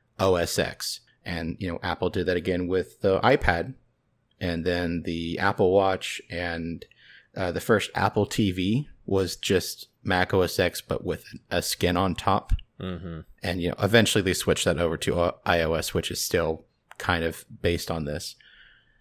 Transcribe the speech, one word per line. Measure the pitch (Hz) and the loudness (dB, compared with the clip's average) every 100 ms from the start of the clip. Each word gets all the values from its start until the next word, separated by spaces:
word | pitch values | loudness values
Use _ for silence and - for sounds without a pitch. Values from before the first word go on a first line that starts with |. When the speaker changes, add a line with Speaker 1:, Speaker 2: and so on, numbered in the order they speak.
| _ - | _ 0
Speaker 1:
O | 95 87 | 2 4
S | 85 - | 2 0
X." | 80 - - - _ _ | -2 -4 -10 -10 _ _
And, | - 85 82 - | -8 -6 -6 -6
you | 92 | -6
know, | 85 | -6
Apple | 90 85 90 | -6 -2 -2
did | 95 87 | -2 0
that | 90 | 0
again | 87 87 90 | 0 -2 0
with | 92 82 - | -2 -2 -2
the | 98 95 | 2 4
iPad, | 117 143 - 85 90 - _ _ _ _ _ _ | 4 4 4 0 -2 -10 _ _ _ _ _ _
and | 92 85 | -4 -2
then | 87 87 87 85 | 0 0 0 -4
the | 85 85 85 80 | -4 -4 -4 -2
Apple | 98 101 92 | -2 2 4
Watch, | 98 95 92 - - - | 4 4 0 -4 -10 -10
and, | 87 87 82 82 82 - _ - - _ - | -6 -4 -4 -6 -8 -14 _ -20 -20 _ -4
uh, | 90 | -2
the | 87 | -2
first | - 107 - | 2 2 2
Apple | - 95 107 | 0 0 2
T | 101 - 104 | 0 2 0
V | 92 92 123 147 - | 0 0 0 -2 -10
was | - 98 90 - | -2 0 0 -4
just | - 92 - - - _ | 0 0 0 -8 -16 _
Mac | - 90 90 | -2 0 2
O | 95 | 2
S | 87 - | 2 2
X, | 87 - | 0 -2
but | - - | -6 -4
with | 85 78 - - - | -4 -6 -8 -20 -4
a | 87 | -4
skin | - - 90 87 | -2 0 0 2
on | 95 | 0
top. | - - 98 - - - - | 0 0 0 2 -2 -2 -12
Speaker 2:
Mm-hmm. | 95 87 85 82 - - | -10 -8 -10 -12 -14 -8
Speaker 1:
And, | 98 90 | -4 -2
you | 85 | -2
know, | - | 0
eventually | 98 113 104 110 | 4 6 6 4
they | 92 | 2
switched | 85 - - | 0 2 2
that | 95 78 | 2 2
over | 85 80 | 0 0
to, | - 87 | 0 2
uh, | 85 - | 0 0
I | - 85 | 0 2
O | 80 | 2
S, | 80 - | 0 -2
which | 87 - | -2 -2
is | - | -4
still | - 87 80 80 - _ _ - | -2 0 0 -2 -8 _ _ -8
kind | - 87 | -2 0
of | 82 - - - | 0 -4 -12 -4
based | 87 87 - | 0 0 -2
on | 82 73 | -4 -4
this. | 73 - - - - - _ _ _ | -6 -8 -14 -20 -20 -20 _ _ _